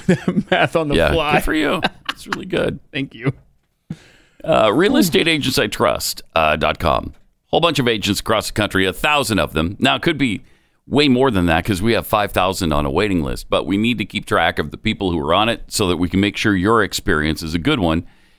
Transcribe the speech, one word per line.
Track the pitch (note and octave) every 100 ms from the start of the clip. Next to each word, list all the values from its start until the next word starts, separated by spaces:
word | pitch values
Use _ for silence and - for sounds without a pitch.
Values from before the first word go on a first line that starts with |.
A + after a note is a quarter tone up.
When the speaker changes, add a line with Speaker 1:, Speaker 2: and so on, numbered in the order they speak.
| -
Speaker 1:
that | F3 - F3+ -
<laughs> |
math | C4+ D3 E3
on | D#3
the | D3+
Speaker 2:
Yeah, | D#3+
Speaker 1:
fly. | D#3+ D3+ D3
Speaker 2:
good |
for | -
you. | - D4 E3+ - - -
It's | - -
really | F#3+ F#3
good. | E3 - C#3 -
Speaker 1:
Thank | C#3+ C#3
you. | A2+ B2+ - _ _ _ _ - - - _ _ _
Speaker 2:
Uh, | - - G#2+
real | A2+ G3+ -
estate | F#3 - D#3+
agents | D#3+ C3 B2+
I | G#2+
trust, | - G2+ G#1 - - - D#2+
uh, | D#2 D2+
dot | D#2 D#2
com. | E2 A#1+ G1+ - _ _ -
Whole | E3
bunch | E3 D3+
of | B2
agents | A2 G2 G2
across | - G#2+ -
the |
country, | - G2+ F#2+ F#2+
a |
thousand | F2+ D#3 D3 A#2+ G2+
of | D2+
them. | D#2 E2 G2+
Now, | B2+ C3+
it |
could | E3+ D3
be | C3+ F#2+ - _ _ _ -
way | C3+ D3
more | B2 C3+
than | G2+ F2
that | D#2+ F2+
'cause | F#2
we | G#2+
have | G#2+ D#2
five | G#2+ G2+
thousand | G#2 F#2 F#2 F2
on | D2 C#2+
a |
waiting | D2+ G#2 F2+
list, | C2+ C2 -
but | F#2 B1+
we | G2
need | A#2 A2+
to | G2+
keep | G#2+ -
track | G2+ E2 F2+
of | D#2
the | -
people | A2 A2 F#2+
who | E2+
are | C#2+
on | F2+ A2
it | A2+ -
so | - F#2+
that | E2
we | F2
can | F#2+
make | G2+ G2
sure | A2 G2
your | F#2+ A2+
experience | F#2 - - D#2 D2+ D#2
is | D#2+
a | E2+
good | G#2 D3
one. | E2+ D#2+ - - _